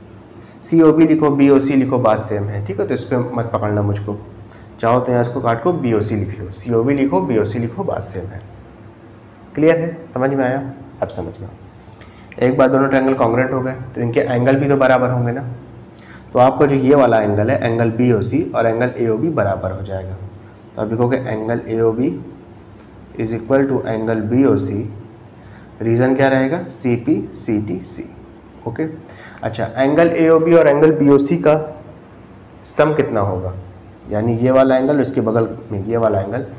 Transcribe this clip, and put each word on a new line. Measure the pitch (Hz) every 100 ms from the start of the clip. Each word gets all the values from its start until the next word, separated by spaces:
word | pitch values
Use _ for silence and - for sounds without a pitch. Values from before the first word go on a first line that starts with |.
| - - - - - -
सीओबी | - 165 160 147 156
लिखो, | 156 151
बीओसी | 139 139 139 135
लिखो, | 135 123 127
बात | 113 107
सेम | - 104
है, | 104 101 104
ठीक | 196
है। | -
तो |
इस | 127
पर | - 123 123 120
मत | 113
पकड़ना | 110 107 104
मुझको, | 104 101 104 101 - - - - - -
चाहो | 117 123
तो | 123
यहाँ | 120
इसको | 120 135
काट | 120 117
को | 180
बीओसी | 165 127 110 101
लिख | 107 98 -
लो, | 92
सीओबी | - 120 113 123
लिखो, | 143 139 185
बीओसी | - 113 101 120
लिखो, | 117 -
बात | 185 -
सेम | - 95 92
है। | - - - - - - - - - - - -
क्लियर | - 160 165
है? | 165 - -
समझ | 127 135
में | 139
आया? | 127 127 - - - -
अब | 98
समझना, | - 85 - 95 - - - - - - - - -
एक | 123 131
बार | 131
दोनों | 135 135
ट्रायंगल | 135 135
कॉन्ग्रुएंट | 135 117 120 127
हो | 135
गए | 127 131 -
तो | -
इनके | 120 131
एंगल | 127 120 127 139
भी | 139
तो | 139
बराबर | 131 127 123
होंगे | 123 120
ना। | 123 123 - - - - - - - -
तो | 123
आपका | 131 135 143
जो | 135
ये | 131
वाला | 143 123 113
एंगल | 104 101 110
है, | 139
एंगल | 120 117 113
बीओसी | 113 123 110 98 139 185
और | 117 113
एंगल | 113 127 123
एओबी | 113 110 160
बराबर | 139 98 95 95
हो | 98
जाएगा। | 98 95 92 95 95 - - - - -
तो |
आप | 110
लिखोगे | 113 123 131 110
angle | 110 110 117 -
एओबी | 113 113 113 143 - - - - - - - - - - -
is | 113
equal | 113 113 135 135
to | 123 -
angle | 110 110 110 107
बीओसी, | 123 135 98 95 104 - - - - - - - - - -
रीज़न | 113 117 131
क्या | 131 135
रहेगा? | 131 131 170 180
सीपी, | - 127 117 151 190 -
सीटीसी। | - - 104 104 92 - - - - - - - - 117
ओके, | 117 160 160 - - - -
अच्छा, | 123 - 101 127
एंगल | 135 160 170
एओबी | 165 165 160 165
और | 165 156
एंगल | 143 156
बीओसी | 147 143 139 139 170
का | 151 156 156 - - - - - - - - - -
सम | - 151
कितना | 139 117 113
होगा, | 98 90 90 90 - - - - -
यानी | 104 113 117
ये | 127
वाला | 131 135 131
एंगल | 135 147
उसके | 127 131
बगल | 110 113 110 - -
में | 101 101
ये | 117
वाला | 110 98
एंगल, | 98 120 -